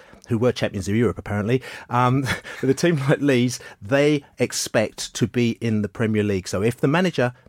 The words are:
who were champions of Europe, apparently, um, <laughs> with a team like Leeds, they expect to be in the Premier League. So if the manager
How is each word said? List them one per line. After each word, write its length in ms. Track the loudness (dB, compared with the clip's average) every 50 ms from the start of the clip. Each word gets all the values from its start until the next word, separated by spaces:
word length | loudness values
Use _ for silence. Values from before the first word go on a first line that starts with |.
| -20 -20 -20 -14 -6
who 100 | -4 -2
were 140 | 0 0 0
champions 360 | 0 0 -2 -4 -2 -4 -4
of 80 | -2 0
Europe, 220 | 2 2 2 0
apparently, 440 | -2 -6 -6 -4 -2 0 0 0 -2 -2 -6 -16 -16 -8 -2
um, 320 | 0 2 2 2 2 2
<laughs> 400 | 0 -2 -4 -6 -8 -12 -10 -2
with 80 | 0 0
a 40 | 0
team 240 | 2 2 2 2 2 2 0
like 100 | 0 2
Leeds, 400 | 2 2 4 4 2 0 -2 -6 -12 -16 -18 -14
they 420 | -4 0 2 2 4 4 2 0 -2 -6 _
expect 760 | -4 -2 -2 -2 -4 -4 -2 0 0 0 0 -4 -8 -12 -8 -4
to 120 | -2 -2
be 240 | 0 2 2 2 2 0 -2
in 220 | -2 0 0 0
the 80 | -2 -2
Premier 340 | -2 -2 -2 0 2 2 2
League. 240 | 0 0 -2 -2
So 140 | -4 -2 0
if 160 | 0 0 0
the 100 | 0 0
manager 460 | 0 2 2 0 0 0 0 -2 -2 -2 _ -20